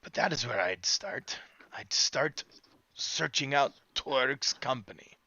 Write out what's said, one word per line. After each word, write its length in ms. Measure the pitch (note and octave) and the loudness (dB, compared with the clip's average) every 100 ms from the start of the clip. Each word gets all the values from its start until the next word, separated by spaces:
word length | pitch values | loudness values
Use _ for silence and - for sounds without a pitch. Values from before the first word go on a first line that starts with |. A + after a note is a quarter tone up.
But 120 | - | -6
that 200 | G3 F3+ | 0 0
is 140 | D3 A2+ | 0 -2
where 120 | - | 0
I'd 260 | F2+ F#2 | 0 0
start. 540 | - - G2 - - - - - - | 0 -2 -2 -8 -8 -12 -12 -20 -16
I'd 200 | - - | -16 -4
start 500 | - - - D3+ - - - _ - _ | 0 2 2 0 -2 -12 -18 _ -20 _
searching 600 | - - - D#3+ - C#3 | -8 -6 -2 0 0 2
out 200 | C#3+ C#3 - _ | 4 4 0 _
Torg's 580 | - - C3+ B2+ C#3 - | -8 0 2 4 2 -2
company. 640 | - - B2+ G#2 E2 - - | -2 -2 -2 -4 -18 -20 -20